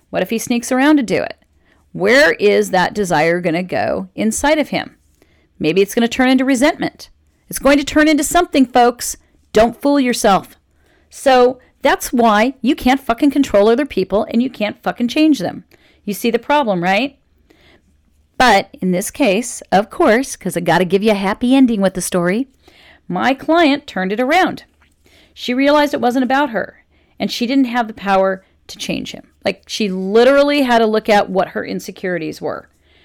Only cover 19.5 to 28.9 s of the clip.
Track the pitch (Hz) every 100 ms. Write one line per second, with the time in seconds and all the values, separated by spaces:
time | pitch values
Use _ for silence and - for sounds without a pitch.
19.5 | - - 185 220 - 311 226 269 - 185
20.5 | 170 175 165 180 190 220 202 196 214 247
21.5 | 269 247 214 190 180 - 185 175 214 269
22.5 | _ _ _ _ _ - 180 240 269 -
23.5 | 330 302 277 - 185 185 214 254 349 330
24.5 | - - _ _ _ _ _ _ - -
25.5 | 254 285 294 294 294 240 262 254 269 294
26.5 | 214 - - _ _ _ - 202 - 233
27.5 | 277 240 240 220 214 196 190 190 185 _
28.5 | _ - - -